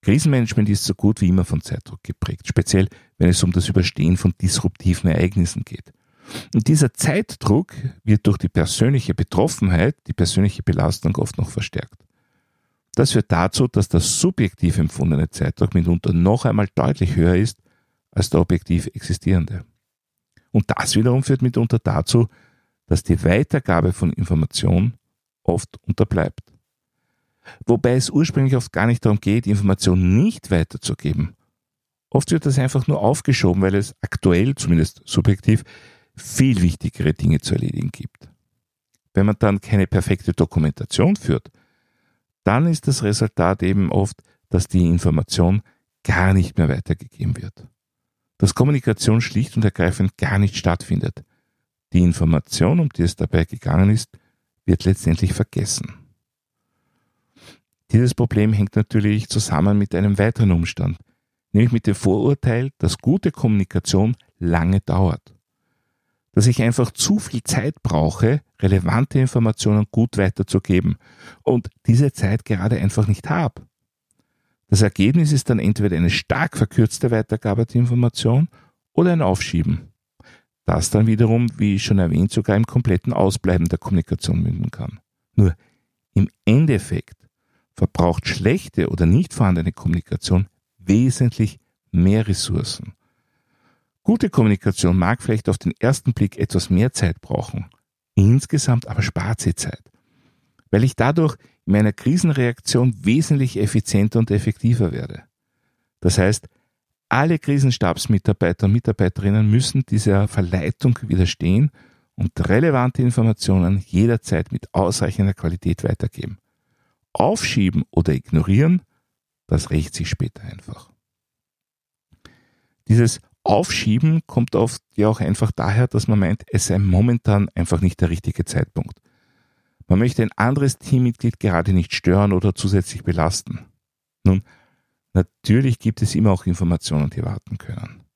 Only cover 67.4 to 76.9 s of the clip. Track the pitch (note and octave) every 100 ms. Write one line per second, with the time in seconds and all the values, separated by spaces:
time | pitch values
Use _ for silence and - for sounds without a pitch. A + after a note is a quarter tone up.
67.4 | - - B2 - - D#2 D#2 - A2 C#3+
68.4 | _ _ F#2+ F#2+ F2 G#2 C3+ C#3 C3 -
69.4 | A2+ G#2+ - G#2 G#2 - A2+ - F#2+ -
70.4 | G2+ G#2 - F#2 E2+ E2+ _ _ - -
71.4 | - B2 - _ - A#2 C#3 - G2 G#2+
72.4 | - G2+ G2 G2 G2 - G#2 G2+ - E3
73.4 | D#3 - - _ _ _ _ _ _ _
74.4 | _ _ _ G2 G#2 - G2 D3+ D#3 D3
75.4 | - A#2 C2+ G#2 G2+ E2+ E2+ - - -
76.4 | D#3+ - G#2+ - A2